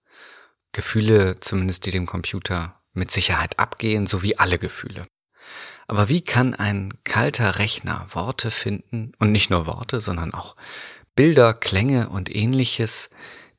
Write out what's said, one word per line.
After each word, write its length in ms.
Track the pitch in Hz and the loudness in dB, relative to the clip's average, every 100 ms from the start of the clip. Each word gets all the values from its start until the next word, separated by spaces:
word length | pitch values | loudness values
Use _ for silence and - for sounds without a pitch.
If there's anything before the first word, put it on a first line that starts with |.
| _ - - - - _ _ | _ -20 -20 -20 -20 _ _
Gefühle, 680 | - - 110 107 107 95 90 | -8 -2 0 6 6 6 0
zumindest 460 | - 98 92 90 98 | -2 0 -2 -2 -2
die 40 | |
dem 160 | 92 87 | -2 -2
Computer 720 | 90 - 92 - 87 87 - _ | -6 -6 -6 -4 -4 -6 -12 _
mit 180 | 92 92 | -6 -2
Sicherheit 480 | - - 87 92 - | 0 0 0 -2 -2
abgehen, 480 | - - 113 107 98 | -4 -2 -2 0 0
so 160 | 95 | 0
wie 160 | 98 - | -2 0
alle 200 | 92 90 | 0 0
Gefühle. 480 | 113 - - - - _ _ _ - - - - - | -4 -10 -12 -12 -16 _ _ _ -20 -18 -18 -16 -2
Aber 240 | 104 104 | 0 2
wie 100 | 170 | 2
kann 340 | - 127 127 | 2 2 2
ein 380 | - 104 101 95 - | 2 0 -2 -4 -8
kalter 540 | - - 135 143 104 90 | -4 0 0 2 0 0
Rechner 480 | 107 - 90 80 90 | -2 -2 -6 -8 -8
Worte 400 | - 98 - 113 | -6 -6 -4 -6
finden, 640 | - 107 104 - 117 110 - | -4 -4 -4 -6 -8 -8 0
und 140 | 107 | 2
nicht 160 | 107 - | 4 2
nur 180 | 90 80 | 0 0
Worte, 360 | - - 120 | -6 -6 -4
sondern 320 | 104 87 82 | -2 -4 -4
auch 220 | - - - - - - - _ | -8 -12 -16 -18 -18 -18 -20 _
Bilder, 400 | - 151 139 117 | 4 6 8 6
Klänge 560 | 110 - 95 127 131 110 | 4 0 2 2 2 0
und 240 | 98 90 | -4 -4
Ähnliches, 760 | 104 113 131 123 - 113 - - - - - - | 0 2 2 2 0 0 0 -2 -8 -20 -20 -20